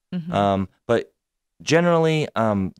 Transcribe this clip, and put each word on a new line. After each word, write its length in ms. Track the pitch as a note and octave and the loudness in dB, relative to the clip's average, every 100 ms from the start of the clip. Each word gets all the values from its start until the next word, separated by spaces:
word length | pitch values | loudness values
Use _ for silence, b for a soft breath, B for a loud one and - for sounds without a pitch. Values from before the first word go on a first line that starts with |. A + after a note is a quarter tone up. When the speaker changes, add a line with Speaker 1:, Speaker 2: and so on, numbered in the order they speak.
| - | -12
Speaker 1:
Mm-hmm. 180 | F3+ D#3+ | -12 -4
Speaker 2:
Um, 360 | G2+ G2+ G2 F#2+ _ - | 0 2 0 -2 _ -2
but 260 | A#2 - _ _ _ _ _ | -2 -2 _ _ _ _ _
generally, 640 | - D#3 F3 E3+ D#3+ D#3 C#3+ - | 0 2 2 2 2 0 -2 -2
um, 380 | A2+ G#2 F#2+ - | -2 0 -4 -4